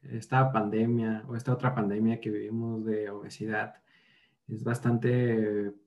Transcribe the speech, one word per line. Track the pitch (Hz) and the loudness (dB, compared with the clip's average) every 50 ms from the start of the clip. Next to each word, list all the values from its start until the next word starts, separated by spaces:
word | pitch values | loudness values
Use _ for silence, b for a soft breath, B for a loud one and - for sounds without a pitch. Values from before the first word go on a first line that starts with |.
| - | -14
esta | 135 117 113 110 - 135 127 127 135 - | -10 -10 -10 -6 0 4 4 4 4 4
pandemia | 113 104 107 107 110 113 117 120 117 113 110 110 107 - | 0 0 2 2 2 4 4 4 2 2 0 -2 -4 -6
o | 123 117 | -6 -8
esta | 117 117 - | -6 0 0
otra | 123 - - 127 135 | 0 2 2 0 2
pandemia | 120 104 98 101 107 110 113 117 113 | 2 0 0 2 2 2 2 2 0
que | - 110 | -2 -4
vivimos | 104 104 104 104 110 113 113 117 113 110 110 | -4 -4 -4 -4 -4 -4 -4 -4 -4 -4 -2
de | 110 110 107 107 101 | -2 -2 -2 -2 -4
obesidad | 101 104 104 104 - - 107 110 110 107 107 107 - - b b b b b b b b b b b b _ | -8 -10 -12 -14 -10 -8 -6 -4 -2 -4 -4 -6 -10 -18 b b b b b b b b b b b b _
es | - 110 110 117 | -12 -10 -6 -2
bastante | 120 120 120 - 120 120 117 120 123 123 123 123 120 113 110 110 107 104 104 101 101 101 - _ | -2 -2 0 2 2 2 4 2 2 2 4 2 2 2 2 2 2 0 0 -2 -2 -6 -10 _